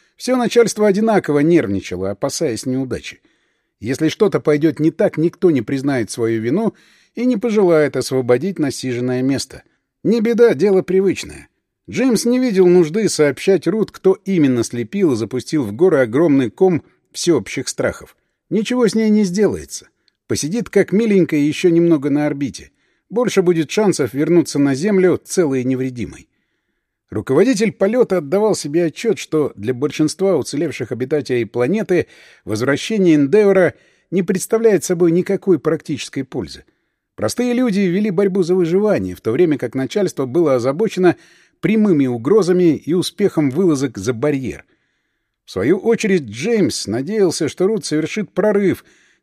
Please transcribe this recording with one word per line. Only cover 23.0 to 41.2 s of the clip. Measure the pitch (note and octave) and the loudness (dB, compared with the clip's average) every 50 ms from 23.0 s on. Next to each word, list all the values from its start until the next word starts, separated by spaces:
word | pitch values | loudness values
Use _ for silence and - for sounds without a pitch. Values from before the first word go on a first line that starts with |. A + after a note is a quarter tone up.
| _ _ | _ _
Больше | F#3 A3+ B3 G#3+ - G3 | -4 -2 -2 0 0 2
будет | F#3 E3+ F3+ D#3+ D#3 - | 2 2 2 0 0 -2
шансов | - G#3 G#3+ G3 - - D3 A2+ - | -2 0 0 0 0 0 -2 -4 -2
вернуться | C3+ D3+ E3 F3 F3 D3+ - - C#3+ | -2 0 2 4 2 2 2 0 0
на | C#3+ C#3 C3+ | 0 0 0
Землю | C3 D#3+ G#3+ G3+ F#3+ F3+ F3+ D3+ - | 0 0 0 2 4 4 4 2 0
целой | - - - - F3+ D3 C3+ C3 | -2 -4 -2 0 0 0 0 -2
и | A#2+ | -2
невредимой. | B2+ C3 B2+ B2+ C3 B2+ A#2+ G#2 D2+ C#2+ - - _ _ _ _ _ _ _ _ _ _ _ _ _ _ _ _ _ | -2 -2 -2 -4 -6 -6 -8 -10 -10 -10 -14 -20 _ _ _ _ _ _ _ _ _ _ _ _ _ _ _ _ _
Руководитель | - C#3+ - - C3 D3 G3 B3+ C4 F3+ A3+ G#3 - | -8 -8 -4 0 2 2 2 2 2 0 0 -2 0
полета | - - G3+ A3 B3+ A#3 - F#3+ F3+ | 0 -2 0 2 2 0 2 0 -2
отдавал | D#3 C#3 D3+ G3 G#3+ A3 F#3 | -2 -2 -2 0 2 0 0
себе | - - D3 C#3+ E3+ F3 | -2 -4 -4 -2 0 0
отчет, | D#3+ - - - A#3 F3+ B2 | 0 -2 -4 -2 -2 -2 -2
что | - - - D#3 D3 A#2+ - | -4 -4 -2 0 0 -2 -4
для | - G2+ A2+ B2+ | -6 -6 -6 -4
большинства | A#2+ C3+ D3+ - - D#3 D3+ - - F#3+ G3 F#3 C#3+ | -2 -4 -4 -2 -2 -2 -2 -2 -2 -2 0 0 0
уцелевших | A#2 - - C#3 E3+ D#3 B2 - C3 - B2 | -2 -4 -4 -4 -4 -4 -6 -8 -8 -8 -6
обитателей | A2+ B2+ C3 D#3 D3 B2+ - C3 B2 A#2 | -6 -4 -4 -4 -4 -2 -2 -2 -2 -2
планеты | G2+ - B2 B2 B2+ F#3 A3 G#3 - F#3 E3+ - - _ - - - - _ _ | -4 -2 -2 -2 0 -2 -2 -2 0 0 0 -2 -2 _ -20 -20 -20 -20 _ _
возвращение | F#2 G#2 G#2+ A#2+ C#3 C#3 C#3+ - - A3 G#3+ F#3+ F3 D#3 | -8 -6 -2 -2 0 -2 -2 -2 -4 -2 2 4 4 4
Эндевора | D3+ C#3+ C3+ D3+ G#3+ G#3+ G3+ G3 F#3+ F3+ D3+ - _ _ _ _ _ _ _ | 4 4 2 2 4 4 4 4 4 2 2 0 _ _ _ _ _ _ _
не | - F#3+ F#3+ | -4 -2 -2
представляет | - G3+ F#3 - - - A3 A3+ A3+ G#3 E3+ - | -2 -2 -4 -2 -2 -2 2 2 2 2 2 0
собой | - F#3 E3+ F3+ E3+ | -2 -2 0 2 2
никакой | E3 F3+ E3+ - G3 F#3 - G3 F3+ C#3+ | 2 2 0 0 -4 -2 0 0 0 0
практической | - D#3 E3 D3 - - D3+ - - - - C#3 C3+ | 0 -2 -4 -4 -4 -6 -8 -8 -8 -10 -10 -10 -10
пользы. | - - C#3 G2 C#2+ - - - _ _ _ _ _ _ _ _ _ _ | -8 -8 -10 -10 -10 -12 -16 -20 _ _ _ _ _ _ _ _ _ _
Простые | - - - - - B3 B3 A#3+ | -6 -4 -4 -2 -2 -2 0 0
люди | A#3 B3+ A#3+ F#3 G3 | 0 0 0 0 0
вели | G3+ F3+ E3+ G3 G#3+ A3 | 0 0 0 0 0 0
борьбу | F3+ E3 G3+ G3+ F3+ G3+ F3 | 0 0 0 0 0 0 0
за | D#3 F3+ | 0 0
выживание, | F#3+ F3 D#3+ E3+ F#3+ G#3 G#3+ F#3+ D3 F#2+ F#2 F2+ | 0 2 2 2 2 2 2 0 0 -2 -4 -8
в | - | -6
то | - A2 | -4 -2
время | A2 C#3 F3+ E3 D3 B2+ | 0 2 2 2 2 0
как | - A#2 - | -2 -4 -4
начальство | C3 C3 C3 - G#3 G3+ F3+ - - C3+ | -6 -6 -4 -2 -2 -2 -2 -2 -4 -6
было | B2+ A#2+ E3+ F3 D3+ C3+ | -2 0 0 2 2 2
озабочено | B2+ A2+ C3 C#3 D#3+ A3+ G#3+ - F3+ F#3 F3 - - | 2 0 0 -2 -2 -2 -2 0 2 2 2 2 0